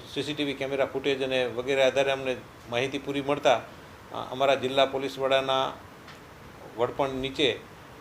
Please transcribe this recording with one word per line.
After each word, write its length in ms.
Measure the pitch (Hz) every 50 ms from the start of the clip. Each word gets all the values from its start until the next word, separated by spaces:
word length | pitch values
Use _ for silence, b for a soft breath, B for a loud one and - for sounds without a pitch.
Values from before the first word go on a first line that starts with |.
| - - -
સી 80 | 143
સી 120 | 131 147 147
ટી 100 | 147 147
વી 100 | 139 131
કેમેરા 320 | 131 135 135 139 135 135
ફૂટેજ 360 | 131 - 135 135 143 139 131
અને 240 | 135 131 131 127 127
વગેરે 380 | 120 110 120 123 135 139 135 135
આધારે 280 | 131 123 135 139 135
અમને 240 | 135 135 135 131 123 113 - - - - - 117
માહિતી 280 | 120 120 135 135 139 139
પૂરી 240 | - 143 139 139
મળતા, 340 | 135 139 143 143 - 143 123
અ, 60 | 110 - - - - - - - - - - - 113 113 -
અમારા 240 | 127 127 135 139 135
જિલ્લા 320 | 117 120 127 139 139 135
પોલીસ 320 | 135 135 135 135 135 - 135
વડાના 540 | 135 131 135 135 135 135 135 131 135 139 - - - - - - - - - - - - - - - - - - - - -
વડપણ 340 | 110 120 123 - - 143 135
નીચે, 420 | 131 131 131 135 135 - 151 120 101 - - - - - - - - -